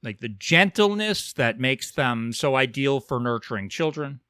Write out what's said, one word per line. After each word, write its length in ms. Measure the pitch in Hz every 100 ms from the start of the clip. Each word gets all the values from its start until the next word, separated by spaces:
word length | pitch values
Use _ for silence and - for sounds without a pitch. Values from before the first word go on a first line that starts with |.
Like, 200 | 117 104
the 80 | 117
gentleness 1040 | 101 - 165 190 - 208 208 214 202 -
that 260 | - 117 113
makes 320 | 127 131 -
them 420 | - 131 117 113
so 220 | 113 147
ideal 460 | 131 135 135 139 139
for 180 | - 127
nurturing 500 | 123 117 - 110 98
children. 520 | - 160 151 143 139 _